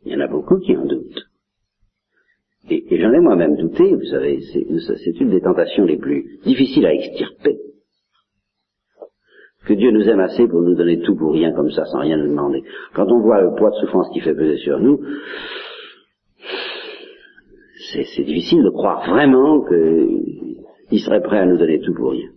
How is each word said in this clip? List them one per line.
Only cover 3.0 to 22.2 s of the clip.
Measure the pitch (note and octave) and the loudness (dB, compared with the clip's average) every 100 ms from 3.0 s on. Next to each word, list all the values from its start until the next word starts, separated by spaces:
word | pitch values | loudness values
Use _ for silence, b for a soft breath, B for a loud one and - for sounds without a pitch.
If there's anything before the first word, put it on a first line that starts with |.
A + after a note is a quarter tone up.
j'en | G2 | 2
ai | C#3 | 4
moi-même | E3+ F2 D#2+ D2 | 4 4 2 0
douté, | E2 - - | -2 2 2
vous | F#3 | 2
savez, | C#2+ C#2+ C#2 C#2 - | -2 -4 -2 -4 -6
c'est, | - - - - - | -6 -4 -6 -6 -6
c'est | - - | -6 -2
une | - | 0
des | F#2+ | 2
tentations | F#2+ F2 E2+ - | 2 0 0 2
les | - D3+ | 0 0
plus | - C#3+ - - | -2 -4 -6 -10
difficiles | - C4 B2+ - F#2 | -2 0 2 2 2
à | |
extirper. | C#2 - - - _ - - - _ _ _ _ _ _ _ _ _ _ _ _ _ - _ b b b _ - | 2 -2 -8 -8 _ -4 -4 -10 _ _ _ _ _ _ _ _ _ _ _ _ _ -20 _ b b b _ -4
Que | |
Dieu | G#2 A#2+ | 2 4
nous | G#2+ G#2 | 4 4
aime | G#2+ | 2
assez | A2 - A#2+ | 0 2 2
pour | E2+ | 2
nous | F2 F2 | 2 2
donner | E2+ E2+ | 2 0
tout | - - | 0 -2
pour | D#2 | 0
rien | D#2 E2 | 0 0
comme | E2 D2+ | 0 -2
ça, | D2+ D2 | -2 -4
sans | D2 | -4
rien | D2 D#2 | -2 -2
nous | D2 | -2
demander. | D2 C#2+ C2+ - B B | -2 -4 -6 -8 B B
Quand | - F#2+ | -4 2
on | A#2+ | 4
voit | A2 G#2+ | 4 4
le | F2+ C#2 | 2 2
poids | G#2 | 0
de | - | 0
souffrance | G#2 F#2+ - | -2 -2 -2
qu'il | - | -4
fait | D#2+ | -4
peser | D2 D#2 D2 | -2 0 -2
sur | C#2+ C#2 | -2 2
nous, | A2 D3 B B B B B B B B B B B _ _ _ B B B B B B B B B B _ - _ - - | 2 2 B B B B B B B B B B B _ _ _ B B B B B B B B B B _ -20 _ -20 -12
c'est, | - - | -8 -6
c'est | - | -6
difficile | C#2 E2+ F3 F3 | -4 -4 2 4
de | G#2 | 4
croire | - - E2+ - | 2 -2 -2 0
vraiment | G2+ C#3+ B2+ C#3+ D3 | 4 6 6 6 4
qu'il | - F2 D#2+ E2 A1 G1+ G1+ - - - - _ _ - | 4 2 4 4 2 0 -6 -10 -14 -14 -18 _ _ -2
serait | - G2+ | 2 0
prêt | - G#2 | 2 0
à | F#2 | 2
nous | F2 | 4
donner | E2 D#2 | 2 0
tout | - | -2
pour | E2+ B1 | -4 -4
rien. | C2+ | -4